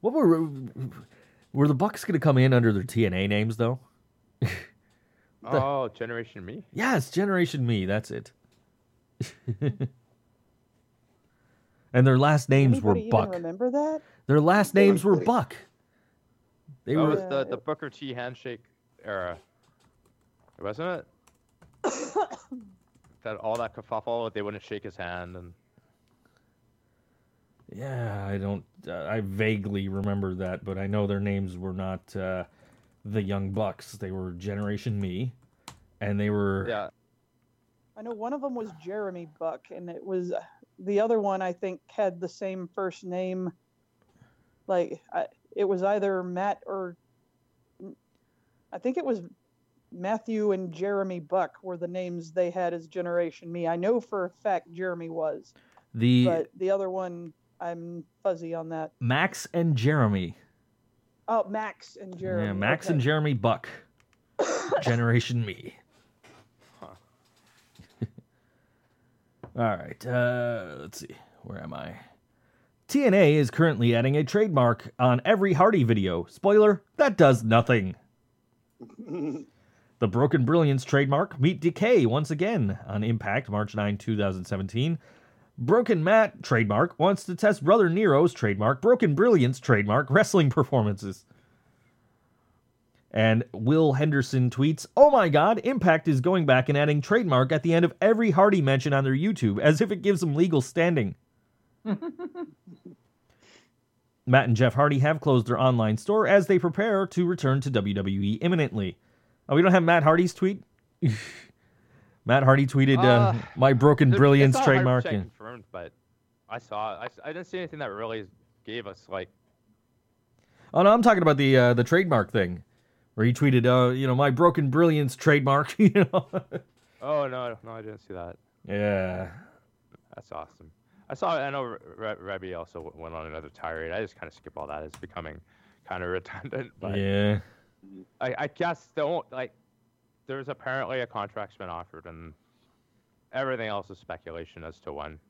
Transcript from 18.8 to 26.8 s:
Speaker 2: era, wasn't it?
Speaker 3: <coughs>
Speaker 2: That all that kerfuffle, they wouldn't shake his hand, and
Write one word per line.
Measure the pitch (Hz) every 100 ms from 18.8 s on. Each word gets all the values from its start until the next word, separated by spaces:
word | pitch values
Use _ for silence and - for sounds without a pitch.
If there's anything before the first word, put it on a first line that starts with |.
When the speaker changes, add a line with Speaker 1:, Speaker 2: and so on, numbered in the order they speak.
| _ _
Speaker 2:
era, | - 98 90 85 _ _ _ _ _ _ _ _ _ _ _ _
wasn't | 98 110 170 175 - _ _ _ _ _ _ _
it? | -
Speaker 3:
<coughs> | 523 - - 359 - _ 254 208 190 _ _ _ _
Speaker 2:
That | 110 107
all | 110 117
that | 113 -
kerfuffle, | - 110 110 117 113
they | 104
wouldn't | 101 104
shake | - 104
his | 101 -
hand, | 87 90 90 90
and | 87 87 _ _ _ _ _ _ _ _ _ _ _ _